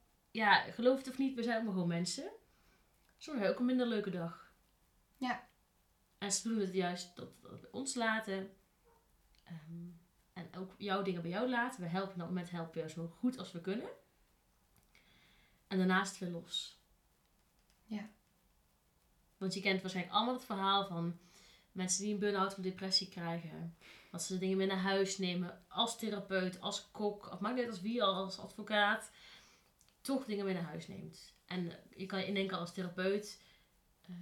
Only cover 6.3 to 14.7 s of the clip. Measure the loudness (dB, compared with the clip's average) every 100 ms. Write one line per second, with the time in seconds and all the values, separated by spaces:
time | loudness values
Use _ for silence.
6.3 | 0 0 0 0 2 0 -2 -8 -12 -14
7.3 | -14 -18 -18 -10 -6 -4 0 2 2 0
8.3 | -4 -4 -12 _ _ _ _ _ _ _
9.3 | _ -16 -14 -12 -12 -12 -16 _ _ _
10.3 | -16 -14 -10 -12 -6 0 2 2 -2 -2
11.3 | 0 2 2 0 -2 -2 0 -2 -4 -2
12.3 | -2 -2 -6 -4 -4 -6 -6 -8 0 0
13.3 | 0 -8 -6 -2 -2 -4 -12 _ _ _
14.3 | _ _ _ _